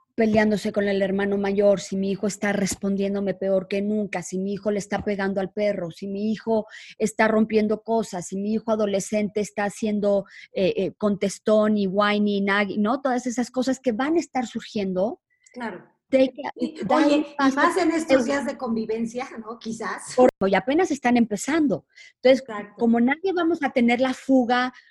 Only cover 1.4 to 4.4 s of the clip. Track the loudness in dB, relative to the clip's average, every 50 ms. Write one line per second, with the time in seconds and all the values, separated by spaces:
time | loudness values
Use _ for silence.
1.4 | 0 0 2 4 4 4 4 2 0 -4 -4 -2 -2 -2 -2 -2 -4 -4 -4 -2
2.4 | -2 -2 0 0 -2 -2 -2 -4 -4 -2 -2 -2 -2 -2 -2 -2 -2 -4 -4 -2
3.4 | -2 0 0 0 0 -2 -4 -4 -2 -2 -2 -2 -2 -4 -6 -8 -8 -6 -6 -6